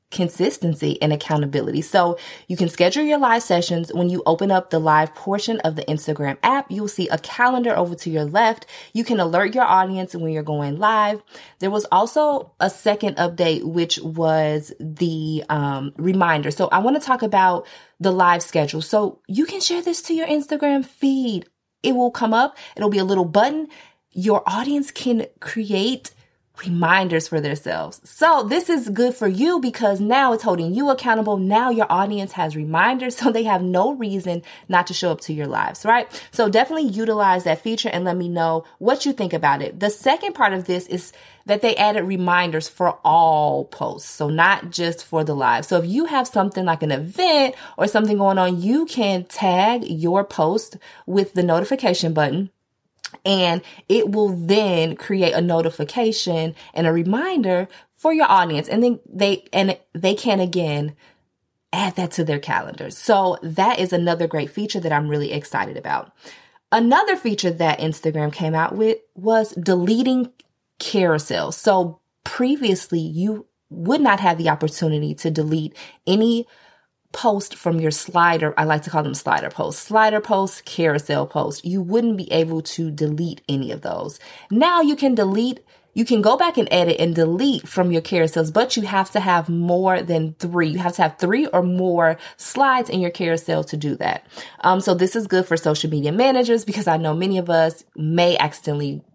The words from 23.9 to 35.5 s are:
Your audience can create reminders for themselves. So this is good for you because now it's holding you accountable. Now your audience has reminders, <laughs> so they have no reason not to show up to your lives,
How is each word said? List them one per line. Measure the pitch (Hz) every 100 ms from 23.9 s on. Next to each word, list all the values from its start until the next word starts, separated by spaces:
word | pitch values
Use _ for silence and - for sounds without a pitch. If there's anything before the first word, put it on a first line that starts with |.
| _ _
Your | - 196 208 -
audience | 202 269 285 277
can | - 254 226 - _
create | - 226 208 196 214 254 - - _ _ _ - 185
reminders | 170 170 190 180 160 160
for | 160
themselves. | 147 147 - 160 156 -
So | - - 320 302
this | 208 311 349
is | 320 233
good | 202 247
for | 240 208
you | 190 311 349
because | 247 - 220 196
now | 208 262 262
it's | 226
holding | 220 175 165
you | 202 285
accountable. | 262 254 220 214 202
Now | 190 214 254
your | 226 208
audience | 175 202 202 196
has | - 160 151
reminders, | 151 160 208 262 254 247
<laughs> |
so | 240
they | 226
have | 220 185
no | 180 180 226
reason | 277 220 196 180 170 - - -
not | 180 175
to | 180
show | 180
up | 170
to | -
your | 151
lives, | 143